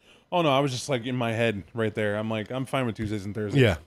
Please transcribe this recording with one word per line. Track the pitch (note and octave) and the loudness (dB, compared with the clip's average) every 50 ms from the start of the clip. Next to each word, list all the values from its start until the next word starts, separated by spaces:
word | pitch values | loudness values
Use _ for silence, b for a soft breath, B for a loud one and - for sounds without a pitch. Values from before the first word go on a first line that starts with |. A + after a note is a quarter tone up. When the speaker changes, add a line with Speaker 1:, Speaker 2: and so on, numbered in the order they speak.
| b b b b b b | b b b b b b
Speaker 1:
Oh, | F3+ F3+ | 0 2
no, | E3+ D3+ | 2 4
I | C3+ C3+ | 4 4
was | C#3+ C#3+ | 2 0
just, | B2+ A#2 - - | -2 -4 -4 -4
like, | C#3+ B2 A2 | -4 -2 -2
in | C3 B2+ | -2 -2
my | B2+ A#2+ A#2 | -2 0 0
head | A2+ A2 A#2 A#2 G#2 G2+ F2+ - | 0 2 2 2 0 -2 -6 -8
right | - A#2 A2 G#2+ G2 | -4 -2 -2 -2 0
there. | A#2 G#2+ G#2 G#2 | 0 -2 0 0
I'm | G#2+ A2 A2 | -2 -2 -2
like, | A2 A2 G#2 G2 | -4 -4 -4 -4
"I'm | B2 C3 C3+ | -6 -6 -6
fine | - - C#3 B2+ | -2 -2 -2 0
with | A#2 G#2 | -2 -2
Tuesdays | - A2+ G#2 G#2+ G#2+ F#2 | -4 -4 -4 -4 -4 -6
and | G#2 G2 | -6 -6
Thursdays." | A2+ G#2+ G#2 - C#3 | -4 -4 0 4 6
Speaker 2:
Yeah, | B2+ G#2+ E2+ D2 - | 6 6 4 2 -4